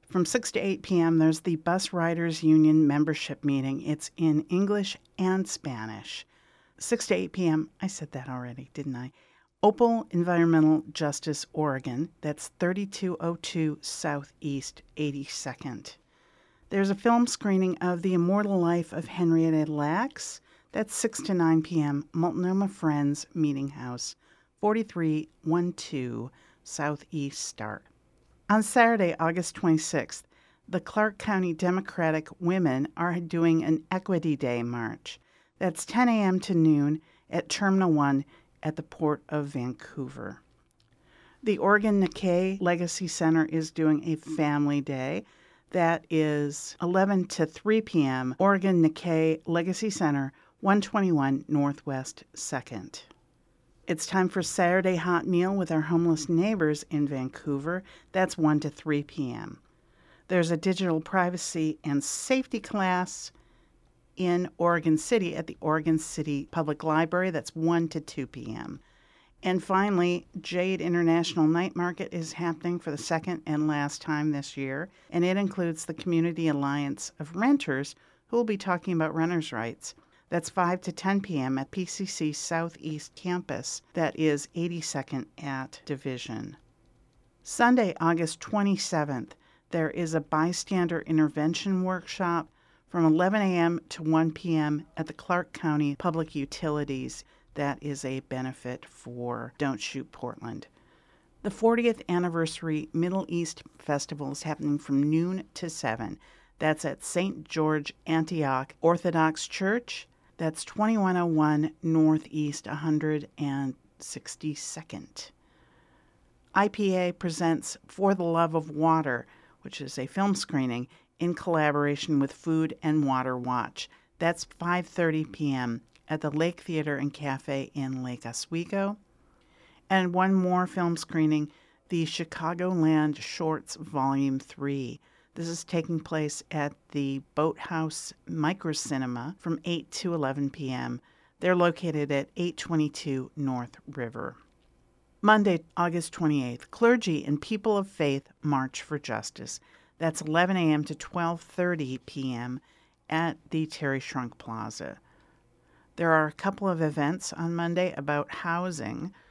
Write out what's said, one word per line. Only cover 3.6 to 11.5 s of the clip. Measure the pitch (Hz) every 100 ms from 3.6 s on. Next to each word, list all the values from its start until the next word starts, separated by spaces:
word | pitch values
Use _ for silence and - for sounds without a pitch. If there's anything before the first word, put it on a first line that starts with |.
| 131 135
It's | 151 151 - -
in | 160 151 -
English | 180 196 208 196 - _ -
and | 185 190 190
Spanish. | - 147 120 110 107 - - - _ _ _ _ _
Six | - 233 -
to | 185
eight | 185
P | - 175
M, | 156 156 -
I | 190
said | - 151
that | 135 127
already, | 127 123 120 131
didn't | - 143 123
I? | 127 - _ _ _ _
Opal | 208 214 233 226 -
Environmental | 175 175 175 170 160 156 156 -
Justice, | - 151 139 - 147 -